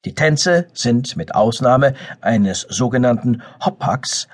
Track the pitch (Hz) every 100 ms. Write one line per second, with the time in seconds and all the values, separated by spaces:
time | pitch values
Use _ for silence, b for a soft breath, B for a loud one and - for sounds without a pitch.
0 | - - 156 151 180 175 175 - 233 170
1 | - - 160 - 110 117 127 131 139 135
2 | B B 98 113 98 90 - - 123 127
3 | 123 117 127 117 B B - - - 139
4 | - - -